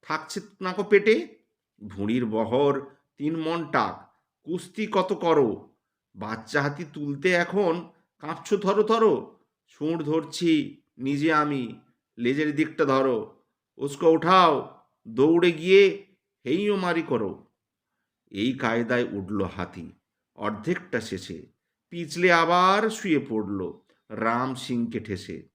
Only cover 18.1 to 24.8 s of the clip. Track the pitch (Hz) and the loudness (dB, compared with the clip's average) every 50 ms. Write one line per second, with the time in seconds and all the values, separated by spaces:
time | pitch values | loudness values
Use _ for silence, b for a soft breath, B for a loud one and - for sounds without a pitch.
18.1 | _ _ _ _ - 98 104 127 131 127 127 113 113 117 120 110 123 123 123 - | _ _ _ _ -6 -2 -2 -2 -2 0 -2 0 0 0 0 0 0 -2 -2 -2
19.1 | - 101 95 92 107 101 95 87 - 101 90 - - 92 82 82 - _ _ _ | -6 -8 -8 -6 -4 -4 -4 -4 -6 -8 -10 -10 -10 -16 -16 -16 -18 _ _ _
20.1 | _ _ _ _ _ - 101 104 107 101 110 160 - - - - - 120 107 - | _ _ _ _ _ -8 -6 -6 -6 -6 -6 -6 -6 -6 -6 -6 -6 -6 -6 -6
21.1 | - 92 - - 90 80 - _ _ _ _ _ _ _ _ _ - 170 170 147 | -10 -10 -10 -10 -14 -14 -16 _ _ _ _ _ _ _ _ _ -12 -12 -10 -10
22.1 | 147 170 175 185 175 165 165 165 175 180 180 185 190 208 214 220 220 - - 196 | -6 2 4 4 6 6 6 4 4 4 4 4 4 2 0 -2 -4 -4 -2 0
23.1 | 160 143 - - 117 110 104 95 101 98 92 85 - - _ _ _ _ _ _ | 0 0 0 -2 -4 -4 -4 -4 -6 -6 -6 -8 -10 -14 _ _ _ _ _ _
24.1 | 110 104 113 113 117 120 127 135 131 127 - - 127 120 | -8 -4 -2 0 0 0 -2 -4 -6 -8 -8 -6 -4 -4